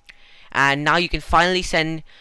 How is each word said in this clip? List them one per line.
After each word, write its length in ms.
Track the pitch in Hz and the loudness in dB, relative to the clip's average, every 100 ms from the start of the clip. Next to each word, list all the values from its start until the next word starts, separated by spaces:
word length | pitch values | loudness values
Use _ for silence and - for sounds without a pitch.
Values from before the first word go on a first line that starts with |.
| - - - - - | -20 -20 -20 -20 -6
and 320 | - 139 139 | 0 2 2
now 140 | 151 165 | 2 0
you 100 | 175 | 0
can 140 | 156 | -4
finally 400 | - 156 175 185 | 0 2 2 0
send 400 | 180 170 160 160 - - | -2 -2 -2 -6 -12 -20